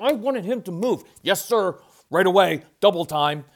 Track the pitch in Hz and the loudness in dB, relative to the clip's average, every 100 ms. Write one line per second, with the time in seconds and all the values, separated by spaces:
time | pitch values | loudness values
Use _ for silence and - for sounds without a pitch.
0 | 240 277 240 262 185 247 185 170 247 196 | -2 -2 -2 -4 -4 -6 -6 -4 -2 -4
1 | - - - 196 - 233 190 147 _ _ | -6 -8 -2 -2 0 -2 -2 -4 _ _
2 | - 156 185 185 180 156 - - 202 175 | -4 2 4 4 4 0 -8 0 2 2
3 | 165 151 147 151 139 | -2 0 0 -2 -8